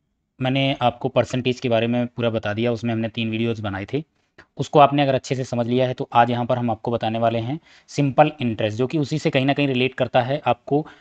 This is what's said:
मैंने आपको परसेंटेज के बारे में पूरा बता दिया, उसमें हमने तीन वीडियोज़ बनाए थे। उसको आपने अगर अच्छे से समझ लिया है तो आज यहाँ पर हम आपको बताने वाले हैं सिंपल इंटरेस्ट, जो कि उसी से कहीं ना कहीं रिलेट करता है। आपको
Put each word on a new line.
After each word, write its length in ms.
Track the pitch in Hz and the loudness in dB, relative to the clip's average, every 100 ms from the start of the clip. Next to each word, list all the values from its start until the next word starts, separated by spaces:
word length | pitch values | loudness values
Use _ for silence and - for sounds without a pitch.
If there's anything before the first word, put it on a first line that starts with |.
| _ _ _ - | _ _ _ -6
मैंने 360 | 127 135 135 135 | -2 0 0 0
आपको 260 | 120 117 135 | -2 -2 -2
परसेंटेज 520 | 127 113 127 123 123 | 0 0 -2 -2 -2
के 80 | 127 | 0
बारे 180 | 113 117 | 0 2
में 200 | 123 120 | 0 -2
पूरा 240 | - 117 | -2 -2
बता 240 | 110 107 | -2 -4
दिया, 180 | 104 120 | -2 -2
उसमें 200 | 113 120 | -2 -2
हमने 160 | 113 113 | -4 -4
तीन 220 | 120 113 | -4 -4
वीडियोज़ 320 | 110 117 110 | -2 -2 -4
बनाए 240 | 107 98 101 | -6 -8 -6
थे। 120 | 139 160 _ _ - - - | -6 -8 _ _ -20 -16 -10
उसको 220 | 139 156 | 2 6
आपने 240 | 139 143 | 6 6
अगर 120 | 139 | 2
अच्छे 200 | 127 - | 0 -2
से 100 | 127 | -4
समझ 220 | 131 120 117 | -4 -4 0
लिया 200 | 123 127 | 0 0
है 80 | |
तो 140 | 127 - | -2 0
आज 180 | 123 120 | 4 4
यहाँ 160 | 120 120 | 2 0
पर 120 | 123 | 0
हम 120 | 120 | -2
आपको 200 | 110 - | -2 -2
बताने 280 | 117 113 113 | -2 -2 0
वाले 200 | 117 117 | 0 0
हैं 220 | 113 156 - - - | -4 -8 -10 -20 -8
सिंपल 440 | - 143 127 151 - | -2 2 4 4 2
इंटरेस्ट, 380 | 123 107 107 107 | -2 0 -2 0
जो 80 | 127 | -2
कि 120 | 165 | -2
उसी 200 | 139 156 | -2 -2
से 120 | 165 | 0
कहीं 160 | 139 135 | 0 0
ना 60 | |
कहीं 160 | 143 143 | 0 0
रिलेट 260 | 127 127 | 0 -2
करता 260 | - 127 131 | -2 0 0
है। 220 | 120 143 127 | 0 -2 -2
आपको 400 | 120 - 143 160 - | -2 -2 -2 -2 -12